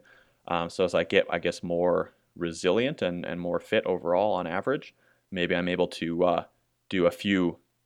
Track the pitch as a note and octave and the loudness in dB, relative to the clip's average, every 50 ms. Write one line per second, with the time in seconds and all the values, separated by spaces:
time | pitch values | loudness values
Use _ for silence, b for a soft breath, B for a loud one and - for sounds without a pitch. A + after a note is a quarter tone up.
0 | b b b b b b b b b - F2 E2+ E2+ E2+ - - F#2+ F2 - E2+ | b b b b b b b b b -4 -4 -2 -2 -4 0 0 0 2 2 0
1 | E2+ - - F#2+ - - - F2 E2 F2+ E2+ - - F2+ E2+ E2+ F2 F2+ F2 E2+ | 0 4 4 2 4 4 -2 -2 -2 -2 -4 -4 -6 -4 0 0 2 2 2 2
2 | E2 - _ _ _ _ _ - E2+ E2+ E2+ E2+ - F#2 F2+ A2 A#2+ C3+ D#3 - | 0 -4 _ _ _ _ _ -8 -6 -6 -6 -2 0 2 2 2 2 0 -2 -2
3 | - F2+ F2 F2 E2 - E2+ F2 F2 F2 F2 E2+ - - - A2 - - F#2+ E2+ | -4 -4 -4 -4 -6 -6 -6 -6 -4 -4 -4 -4 -2 0 0 0 2 2 -2 -2
4 | E2 E2 F2 F2+ G2+ G#2+ G2 F2+ F2+ E2 E2 F#2+ G2+ - C3+ D#3 - - _ _ | 0 0 2 2 2 2 0 0 -2 -2 -4 -2 -2 -2 -2 -2 -4 -10 _ _
5 | _ _ _ _ _ _ - F#2 F2 E2+ F2+ F2 F2 F2+ F2+ F2+ F2+ F2 - - | _ _ _ _ _ _ -4 -2 0 0 0 0 0 0 2 0 0 0 0 -6
6 | E2+ E2 E2+ E2+ F2 F2+ F2 E2 - - _ _ _ _ _ _ _ _ - F#2+ | -4 -4 0 2 2 2 2 0 -2 -6 _ _ _ _ _ _ _ _ 0 2
7 | E2+ E2+ E2+ - - G2+ G2+ F#2+ F2+ E2+ D#2+ - _ _ _ _ _ | 2 2 2 0 -2 0 2 2 2 0 -2 -4 _ _ _ _ _